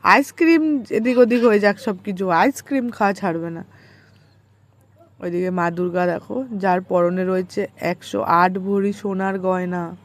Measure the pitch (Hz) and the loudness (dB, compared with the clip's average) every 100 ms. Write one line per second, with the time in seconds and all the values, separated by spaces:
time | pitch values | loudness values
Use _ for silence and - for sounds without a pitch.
0 | - 214 285 - 330 330 311 285 208 - | 4 4 2 0 4 4 2 -2 -2 -2
1 | 226 247 240 240 233 208 202 202 - 185 | 2 4 4 6 4 4 2 0 -4 -6
2 | - 185 190 165 226 - - 277 240 - | -8 -4 0 2 2 0 -4 -4 -4 -2
3 | 202 196 196 165 170 165 180 - - - | -2 0 -4 -4 -6 -10 -16 -20 -20 -20
4 | _ _ _ _ _ _ _ _ _ _ | _ _ _ _ _ _ _ _ _ _
5 | - _ 180 175 185 180 170 170 180 175 | -20 _ -6 -4 -2 -2 -2 -2 -4 0
6 | 180 170 - 233 262 208 190 180 185 185 | 0 -2 -6 -8 -6 -4 0 0 0 0
7 | 175 185 185 185 185 - 196 - 175 175 | 2 0 -2 -2 -4 -6 -8 -6 -6 -6
8 | - 101 - 170 180 185 185 202 196 202 | -6 -6 0 2 2 0 -2 -2 -2 -4
9 | 202 190 190 190 185 185 180 180 170 180 | -6 -4 -4 -2 -2 -2 -4 -6 -8 -12